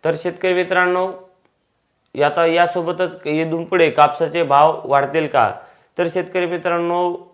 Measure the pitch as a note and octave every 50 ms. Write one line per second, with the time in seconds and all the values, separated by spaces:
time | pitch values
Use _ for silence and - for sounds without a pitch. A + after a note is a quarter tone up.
0 | _ D#3+ D#3+ D#3 - F3+ F3 - - F#3 F3+ F3+ F3+ F3+ F#3 F3+ F3+ F3+ F3+ F3+
1 | F#3 F#3+ F#3+ - - _ _ _ _ _ _ _ _ _ _ _ _ _ _ _
2 | _ _ _ C3 C#3+ D3 D3+ E3+ E3 E3 E3 E3+ F3 E3+ F3 F3+ E3+ E3 F3 D#3+
3 | F#3 E3+ E3 - - D#3 D3+ D#3 D#3+ D#3+ D#3+ E3 E3 E3 F#3 F3+ E3 D3+ - -
4 | D3 D3 D3 - E3 D3+ D3+ E3+ E3 C#3 C#3 C#3+ D3+ D#3+ D#3 - - B2 C#3 C#3
5 | C#3+ C3+ C#3 D#3+ D#3 C#3 - C3+ A2+ G2+ F2+ - - - _ _ _ _ _ -
6 | F3 E3+ D#3+ F#3 F3 F3+ - F#3 F3+ E3+ F3 F3 F3 F3+ F3 E3+ E3+ E3+ F3 F3
7 | F3+ F3 F3 - - -